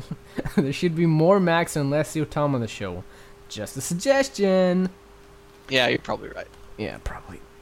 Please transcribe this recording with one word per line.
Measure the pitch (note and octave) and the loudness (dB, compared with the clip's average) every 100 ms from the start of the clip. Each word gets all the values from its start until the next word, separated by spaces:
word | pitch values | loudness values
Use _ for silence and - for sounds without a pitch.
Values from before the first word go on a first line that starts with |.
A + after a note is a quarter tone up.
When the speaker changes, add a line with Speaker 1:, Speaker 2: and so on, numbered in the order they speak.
| - D3+ - - - - | -10 -12 -10 -8 -2 0
Speaker 1:
There | C#3 | 0
should | - F3+ | 0 -2
be | D#3+ E3+ | 2 2
more | D#3 D#3+ G3+ | 4 6 6
Max | F3 E3 E3+ D#3 | 4 2 0 -2
and | C#3 | 0
less | D3 D3 | 0 -2
you | D#3+ | -4
Tom | D3 D#3 D3 | -4 -2 0
on | C3 | 0
the | A2+ | -4
show. | - G2 F2+ - - - - - | -6 -8 -8 -12 -18 -20 -20 -14
Just | A2 G#2 C3+ | -10 -10 -8
a | |
suggestion. | - F3 C4+ C4+ C4+ - G3 F#3 F3+ F3+ F#3 - - - - - - - - | -6 -2 2 2 2 2 4 4 4 2 0 -4 -20 -20 -20 -20 -20 -20 -2
Speaker 2:
Yeah, | C3+ B2 | 2 4
you're | B2 | 2
probably | - G#2+ G#2 | -2 -8 -8
right. | - - - - - | -12 -14 -16 -16 -10
Speaker 1:
Yeah, | G2 G1+ | -8 -8
probably. | - - - - - - | -10 -10 -12 -18 -20 -20